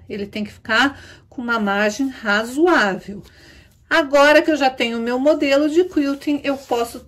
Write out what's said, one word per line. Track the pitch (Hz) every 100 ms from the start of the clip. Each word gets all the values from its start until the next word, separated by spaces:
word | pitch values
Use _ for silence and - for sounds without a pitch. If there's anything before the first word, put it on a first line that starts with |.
| -
Ele | 214
tem | 202 220
que | 208
ficar | - - 226 277 285 - - _
com | -
uma | 240 233
margem | 202 202 214 208 269
razoável. | - 220 208 233 262 349 311 208 185 - 202 - _ - - _ _ -
Agora | 311 285 285 285 302
que | 330
eu | 294
já | 262
tenho | 262 233 233
o |
meu | 233 254
modelo | 285 311 285 277 302
de | 311
quilting, | 359 311 277 277 - 294
eu | - 262
posso | - 233 233 254